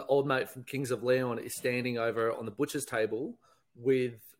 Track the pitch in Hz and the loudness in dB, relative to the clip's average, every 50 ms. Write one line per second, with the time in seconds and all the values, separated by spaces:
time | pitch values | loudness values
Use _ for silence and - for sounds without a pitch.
0 | - - 139 139 135 143 131 131 - - - 131 127 - 139 131 139 117 127 104 | 2 4 4 4 4 4 2 0 0 -4 -8 -16 -12 -8 -6 -4 -2 -2 -2 -2
1 | 117 127 127 131 127 123 117 113 113 120 - - - 127 123 123 120 127 120 117 | 2 2 4 4 4 0 -2 -4 -6 -8 -10 -2 -2 0 0 0 0 -2 -2 0
2 | 113 117 107 117 113 113 113 - 113 110 101 - 147 143 - 143 - - 123 113 | 0 0 2 2 2 2 0 -2 -6 -8 -2 -2 -2 -2 -2 -6 -6 -2 0 0
3 | 110 107 110 117 151 240 240 _ _ _ _ _ _ _ _ 120 120 135 131 131 | 0 0 0 -2 -4 -6 -8 _ _ _ _ _ _ _ _ -2 2 4 4 4
4 | 127 120 117 110 - - - | 4 0 -4 -10 -20 -20 -20